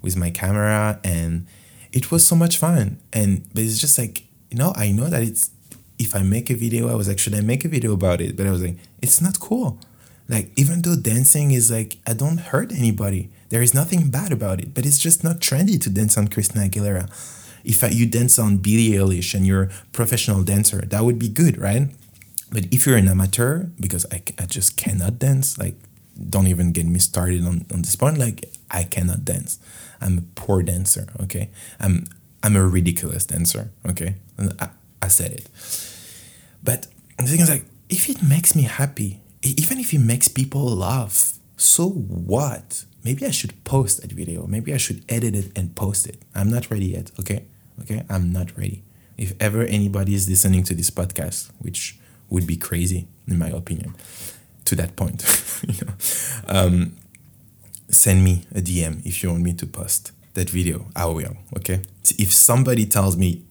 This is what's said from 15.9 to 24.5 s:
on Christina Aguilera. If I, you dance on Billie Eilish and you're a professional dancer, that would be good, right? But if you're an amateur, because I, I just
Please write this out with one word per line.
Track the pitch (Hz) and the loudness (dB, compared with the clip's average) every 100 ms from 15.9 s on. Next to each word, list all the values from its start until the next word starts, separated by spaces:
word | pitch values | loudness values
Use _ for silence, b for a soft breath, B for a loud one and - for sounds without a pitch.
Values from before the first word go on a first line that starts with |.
| 98 107 - | 0 2 2
on | 104 | 2
Christina | - 98 107 98 | 0 -2 0 -2
Aguilera. | 95 101 92 95 B B B B B | 0 -2 -2 -4 B B B B B
If | - 107 | -2 2
I, | 117 | 2
you | 107 117 | 4 2
dance | 113 120 - | 2 4 4
on | 110 101 | 4 2
Billie | 95 113 113 | 4 4 6
Eilish | 98 95 90 90 | 4 4 2 0
and | 101 95 | 2 4
you're | 95 | 4
a | 95 B B | 2 B B
professional | - 117 120 - 98 | -4 -2 0 0 2
dancer, | 87 101 104 98 | 4 4 2 0
that | 95 104 113 | -2 0 2
would | 117 | 2
be | 117 | -2
good, | 104 165 - | 2 2 2
right? | 98 110 143 - - _ - - - | 0 0 0 -4 -20 _ -12 -12 -6
But | 113 90 | -4 0
if | 127 - | 2 4
you're | 123 | 6
an | 95 | 6
amateur, | 95 95 98 120 160 180 170 | 4 2 2 0 0 -4 -2
because | - 87 - | 0 0 -4
I, | 85 - - | -8 -10 -8
I | |
just | 92 | -6